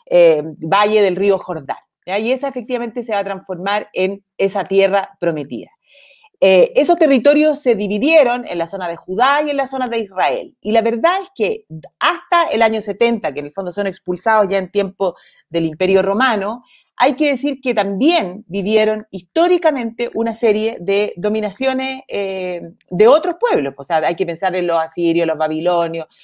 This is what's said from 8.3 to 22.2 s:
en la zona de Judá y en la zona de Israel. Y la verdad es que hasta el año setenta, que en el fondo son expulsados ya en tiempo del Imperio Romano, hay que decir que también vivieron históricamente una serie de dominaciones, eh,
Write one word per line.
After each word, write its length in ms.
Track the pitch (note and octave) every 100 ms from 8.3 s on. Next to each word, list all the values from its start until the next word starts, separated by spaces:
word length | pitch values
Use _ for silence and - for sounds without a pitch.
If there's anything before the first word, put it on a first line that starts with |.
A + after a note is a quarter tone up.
| B3 A#3
en 80 | F3
la 100 | E3
zona 220 | F#3+ F3
de 80 | E3+
Judá 460 | - F#3 C4 C#4+ D4+
y 40 |
en 80 | C#4
la 80 | C4
zona 200 | C4 B3
de 100 | A#3
Israel. 580 | G3 F#3 D3+ A#2 D#2+ _
Y 100 | G#3
la 80 | A3+
verdad 360 | A3 A3+ D#4+ F#4+
es 60 | F#4
que 320 | - F#3 - - D#3+ - -
hasta 440 | - A#3+ - E4+ D#4+
el 120 | A3+
año 180 | A3+ A3
setenta, 520 | G#3+ G3+ A#3 A#3 D#3
que 80 | C#3
en 60 | D3
el 60 |
fondo 200 | - F3+
son 140 | F3+ G3+
expulsados 640 | - - F3+ A3+ A3 G3
ya 80 | G3
en 140 | F#3
tiempo 460 | G3+ F#3+ - F#3+ - _ _ _
del 160 | E3 E3
Imperio 340 | D#3 F#3 F#3+
Romano, 640 | F#3 G3+ B3+ G#3+ G3 B3 _ _ _ -
hay 120 | C#4
que 140 | C4 D4+
decir 300 | B3+ C#4 C#4
que 100 | B3+
también 720 | A3 G3 G3 D4 F4 F#3 F#3+ -
vivieron 600 | F#3+ F#3+ A3 G#3+ G#3+ -
históricamente 1000 | F#3 - D#4+ F4 F4 E4 C#4 A#3 A3+ A#3+
una 220 | - A3+
serie 420 | A3 A#3 G#3+ A3 -
de 340 | F3 G3+ G#3 -
dominaciones, 840 | G#3 A3 G#3 - C4 C4 C4 C4 -
eh, 640 | G3+